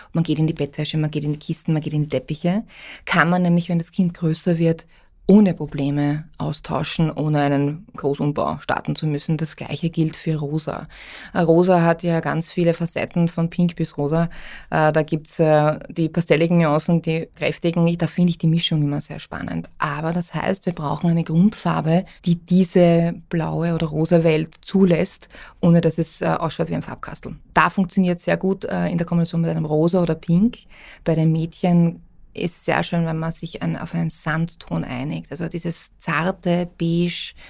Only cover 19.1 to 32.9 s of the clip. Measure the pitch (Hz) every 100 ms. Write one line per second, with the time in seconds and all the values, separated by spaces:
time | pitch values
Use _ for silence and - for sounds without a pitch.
19.1 | - - - - 165 165 - 156 143 160
20.1 | 170 170 160 - 196 - 175 147 156 175
21.1 | 170 165 165 202 - - 160 156 170 185
22.1 | - - 170 - 180 185 185 175 170 170
23.1 | 170 - 170 160 156 170 165 160 151 160
24.1 | 170 165 156 156 - - 196 190 170 202
25.1 | - - - - - 175 170 165 156 165
26.1 | - 165 160 165 - 160 160 - - -
27.1 | - - - - - 175 185 180 - 180
28.1 | 175 - 170 190 190 - 90 87 87 165
29.1 | 170 165 170 165 160 156 151 165 185 170
30.1 | 160 - 170 220 - - - - - -
31.1 | 165 160 160 160 - 180 175 170 170 -
32.1 | - - - 175 - - 139 165